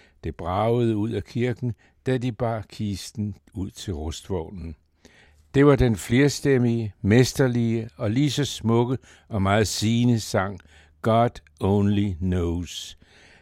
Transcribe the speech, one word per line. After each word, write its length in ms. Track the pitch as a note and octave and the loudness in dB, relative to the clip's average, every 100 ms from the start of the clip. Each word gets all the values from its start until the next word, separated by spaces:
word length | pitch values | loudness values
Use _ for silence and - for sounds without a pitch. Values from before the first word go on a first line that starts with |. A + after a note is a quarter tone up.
| _ _ | _ _
Det 120 | E2 - | -10 -8
bragede 600 | E2+ F#2+ A2+ B2 A#2 G#2+ | -4 0 0 2 0 0
ud 160 | A2 | -2
af 120 | G#2 | -4
kirken, 500 | - A#2 B2 A#2 B2 - _ _ - | -6 -4 -2 -2 -6 -8 _ _ -4
da 120 | C3 | -2
de 140 | B2+ | -4
bar 340 | G#2+ A#2 A2+ - | -4 -4 -4 -8
kisten 640 | - G#2+ F#2 - - G#2 - _ | -8 -6 -6 -8 -8 -6 -8 _
ud 180 | F#2 F#2+ | -10 -10
til 220 | - - | -8 -8
rustvognen. 840 | D2+ D#2+ - - F2+ D#2+ F#2 E2 D#2+ _ _ - _ _ _ _ | -6 -8 -10 -8 -8 -8 -12 -14 -14 _ _ -20 _ _ _ _
Det 120 | C#3 C#3+ | 4 6
var 100 | C3 | 6
den 200 | B2+ G#2 | 4 2
flerstemmige, 960 | - A#2+ C#3+ - D3 C3 A#2+ A#2 G#2+ - | 0 4 4 2 2 2 2 0 -4 -2
mesterlige 880 | G2 A#2 B2 - C3 A#2+ A#2 A2+ A2 - | 4 6 6 2 0 2 0 -2 -6 -6
og 140 | A2+ | -2
lige 200 | A#2+ D3 | 0 0
så 140 | C3+ C#3 | 0 -4
smukke 520 | - A2 A#2 A#2+ C3 - - - | -4 0 2 2 -4 -8 -20 -8
og 140 | G#2 | -2
meget 260 | G2 G#2 G2+ | 2 2 2
sigende 520 | - G#2+ A#2 A#2+ A2+ | 0 0 2 2 2
sang 400 | - G#2 F#2+ F#2+ - - _ _ | 0 -2 -4 -8 -18 -20 _ _
God 400 | A2+ A2+ A#2 - - - | 2 2 2 -2 -16 -4
Only 540 | F#2+ G2+ G2+ G2+ G2+ | 0 2 2 2 0
Knows. 840 | D#2+ F#2 F2+ E2+ E2+ E2+ - - - _ - - _ | -2 -2 0 -2 -4 -6 -12 -14 -18 _ -20 -20 _